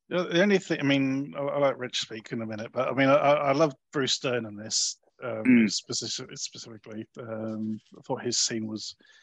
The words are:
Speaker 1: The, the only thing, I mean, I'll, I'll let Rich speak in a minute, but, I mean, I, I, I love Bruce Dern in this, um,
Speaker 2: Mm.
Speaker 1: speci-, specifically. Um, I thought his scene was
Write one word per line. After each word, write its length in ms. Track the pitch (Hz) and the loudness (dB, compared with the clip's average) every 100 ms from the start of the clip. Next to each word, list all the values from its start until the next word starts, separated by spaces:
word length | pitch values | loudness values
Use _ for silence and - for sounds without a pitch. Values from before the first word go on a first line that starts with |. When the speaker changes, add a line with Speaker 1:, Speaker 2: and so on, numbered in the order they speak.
| - | -6
Speaker 1:
The, 140 | 175 | -4
the 180 | 180 170 | 0 4
only 160 | 202 190 | 4 4
thing, 220 | - 165 | 2 0
I 40 | |
mean, 500 | 139 139 135 135 143 156 | 2 2 2 -2 -4 -6
I'll, 120 | 143 | -4
I'll 100 | 143 | 2
let 160 | 139 127 | 2 0
Rich 220 | 127 - | -4 -6
speak 300 | - 113 - | -8 -10 -8
in 100 | 123 | -6
a 40 | 110 | -6
minute, 260 | 110 117 | -8 -6
but, 160 | 120 131 | -4 -2
I 60 | |
mean, 160 | 127 135 | 2 6
I, 60 | 143 | 6
I, 180 | 143 | 6
I 180 | 147 143 | 4 4
love 220 | 135 160 139 _ | 4 2 0 _
Bruce 260 | 151 131 - | -2 -2 -2
Dern 260 | 139 123 110 | -2 -2 -4
in 100 | 104 | -10
this, 420 | 110 - - - _ - | -6 -2 -2 -6 _ -12
um, 200 | 127 110 | -8 -2
Speaker 2:
Mm. 220 | 120 123 107 | 6 6 6
Speaker 1:
speci-, 720 | - - 123 117 - 127 - | 0 -6 -6 -6 -8 -10 -12
specifically. 680 | - - 120 113 123 107 113 - | -12 -12 -16 -18 -14 -14 -14 -14
Um, 600 | 120 110 110 110 110 107 _ - | -10 -8 -6 -6 -6 -8 _ -14
I 40 | |
thought 200 | - 127 | -8 -4
his 160 | 123 113 | -2 -2
scene 300 | - 113 107 | -2 -2 -6
was 280 | 107 - - _ _ | -8 -10 -16 _ _